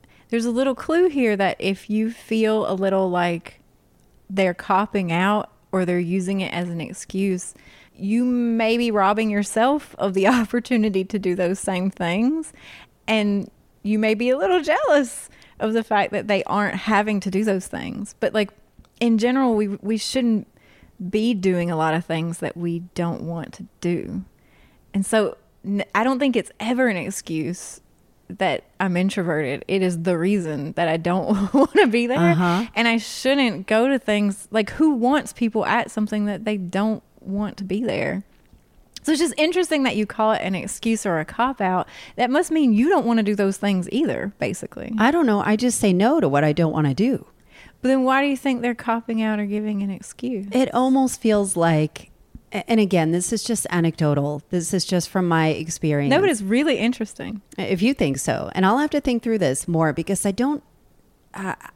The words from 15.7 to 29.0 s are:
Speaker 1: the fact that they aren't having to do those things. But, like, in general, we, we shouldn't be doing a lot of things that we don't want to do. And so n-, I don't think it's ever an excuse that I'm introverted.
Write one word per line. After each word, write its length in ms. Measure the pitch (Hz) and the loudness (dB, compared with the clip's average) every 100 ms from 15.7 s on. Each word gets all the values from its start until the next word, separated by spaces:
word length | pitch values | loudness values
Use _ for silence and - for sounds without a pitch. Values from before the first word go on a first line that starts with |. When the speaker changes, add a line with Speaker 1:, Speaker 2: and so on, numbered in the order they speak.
Speaker 1:
the 100 | 226 | -2
fact 280 | 220 214 185 | 0 0 0
that 140 | 202 196 | -2 -2
they 160 | 196 - | -2 0
aren't 300 | 202 208 - | -2 -2 -2
having 440 | - 208 214 208 | 0 0 2 -2
to 80 | 190 | -2
do 120 | 185 | -2
those 240 | 214 190 185 | 0 -2 -4
things. 480 | - 67 - 208 - | -10 -10 -10 -12 -4
But, 140 | 226 | -2
like, 180 | 220 202 - _ - - _ | 0 -2 -6 _ -20 -20 _
in 180 | 233 226 | 2 4
general, 380 | 233 254 262 220 | 4 2 2 2
we, 120 | 208 | 0
we 280 | 196 196 220 | -4 -4 -4
shouldn't 500 | - 262 240 220 - _ _ _ - - 180 | -2 0 2 0 -2 _ _ _ -20 -12 -4
be 240 | 214 226 | 0 0
doing 380 | 220 190 180 170 | 0 0 0 0
a 40 | 165 | 0
lot 180 | 160 156 | 0 0
of 100 | 170 | -2
things 340 | 160 165 165 | -4 -4 -6
that 160 | 160 - | -8 -6
we 240 | 170 170 175 - | -4 -4 -6 -4
don't 280 | 156 - | -4 -4
want 300 | 156 165 - | -6 -8 -10
to 120 | - - _ | -14 -18 _
do. 440 | 175 175 - - 190 _ _ _ - _ _ | -4 -2 -4 -8 -10 _ _ _ -20 _ _
And 100 | 196 196 | -4 0
so 300 | 220 202 - _ _ - | 0 0 -4 _ _ -6
n-, 180 | 202 - 196 | -4 -2 0
I 80 | |
don't 160 | 240 262 | 0 2
think 160 | 277 240 | 0 0
it's 160 | 180 - | -2 -6
ever 280 | 214 247 254 | -4 0 0
an 80 | 190 | 0
excuse 840 | 123 190 - 160 151 180 - - _ _ _ _ - | -4 -8 -6 -4 -4 -6 -10 -18 _ _ _ _ -18
that 340 | 185 190 135 - - | -4 -2 -2 -6 -4
I'm 160 | 190 | -2
introverted. 720 | 175 | 0